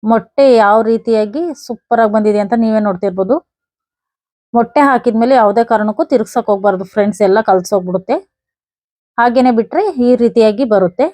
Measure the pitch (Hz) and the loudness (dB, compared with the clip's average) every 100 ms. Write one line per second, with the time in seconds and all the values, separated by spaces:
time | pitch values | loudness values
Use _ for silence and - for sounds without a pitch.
0 | 214 226 226 - 277 233 202 214 220 226 | -2 -4 -4 0 4 4 4 2 2 -2
1 | 226 226 214 240 339 285 - 233 _ 233 | 0 -2 -2 -4 -8 -10 -14 -16 _ 0
2 | 220 214 214 208 202 233 226 220 208 180 | 0 0 0 0 -2 -2 0 0 -2 -4
3 | 202 185 190 294 _ _ _ _ _ _ | -4 -4 -2 -2 _ _ _ _ _ _
4 | _ _ _ _ _ 233 233 285 277 247 | _ _ _ _ _ -2 0 0 2 2
5 | 240 220 233 262 208 202 233 220 214 214 | 0 0 2 2 2 0 0 0 -2 -4
6 | 320 254 220 254 226 202 202 190 185 - | -2 -2 -2 -6 -2 -2 0 -2 -4 -2
7 | 208 208 202 196 220 190 180 202 180 185 | -2 0 0 0 2 0 0 -4 -2 -8
8 | 185 294 392 _ _ _ _ _ _ _ | -4 -6 -6 _ _ _ _ _ _ _
9 | _ - 240 240 254 226 220 311 415 302 | _ -2 0 2 2 0 -2 -2 -4 -2
10 | 240 247 233 190 220 208 262 208 185 180 | 0 2 2 2 2 2 0 0 0 -2
11 | 302 | -6